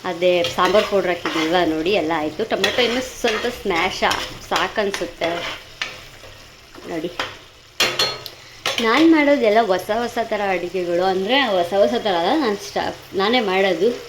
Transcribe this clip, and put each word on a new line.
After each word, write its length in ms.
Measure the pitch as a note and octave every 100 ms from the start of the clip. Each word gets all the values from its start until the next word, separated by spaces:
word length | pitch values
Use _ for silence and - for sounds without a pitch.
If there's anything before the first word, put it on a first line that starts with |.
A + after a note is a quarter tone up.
ಅದೇ 400 | F#3 E3+ F3+ F3+
ಸಾಂಬಾರ್ 420 | E3+ - F3+ G3 G#3
ಪೌಡ್ರ್ 180 | G3+ F3
ಹಾಕಿದ್ದೀನಲ್ವ, 640 | F3 E3 D#3 D#3+ F3+ E3+ D#3
ನೋಡಿ 140 | D#3+
ಎಲ್ಲ 220 | G3+ D#3 E3
ಆಯಿತು. 340 | D3+ D3+ F#3
ಟೊಮೆಟೊ 320 | E3+ G3 G#3
ಇನ್ನೂ 200 | A#3+ A#3+
ಸ್ವಲ್ಪ 440 | B3+ - A#3 G#3+ A#3 B3
ಸ್ಮ್ಯಾಶ್ 420 | G#3 E3 F#3 -
ಆ-, 460 | G3+ G3 - - -
ಸಾಕನ್ಸುತ್ತೆ. 880 | F3 F3+ - G3+ G3 F3+ - E3 E3+ - - - - - - - - - - - - - - -
ನೋಡಿ, 220 | E3+ E3 - - - - - - - - - - - - - - - - -
ನಾನು 280 | A3+ B3 E4
ಮಾಡೋದೆಲ್ಲ 460 | D#4+ C#4+ C#4+ A#3 G#3
ಹೊಸ 280 | A3 F#3 F3+
ಹೊಸ 260 | G#3+ A#3+ A#3
ಥರ 180 | A3+ G#3 G3+
ಅಡುಗೆಗಳು, 540 | F3+ F3 F#3 F3 E3+
ಅಂದರೆ 380 | F#3+ F#3 F#3+ C4
ಹೊಸ 320 | C4 F#3+ F3
ಹೊಸ 280 | G3 G#3+ A#3
ಥರ 120 | G#3+ F3
ಅಲ್ಲ, 280 | E3+ D4+
ನಾನು 120 | B3+ G3+
ಸ್ಟಾ-, 600 | - G3 - - - F#3
ನಾನೇ 220 | G3 B3+
ಮಾಡೋದು. 520 | G#3 F#3 G3 E3 G#3 A#3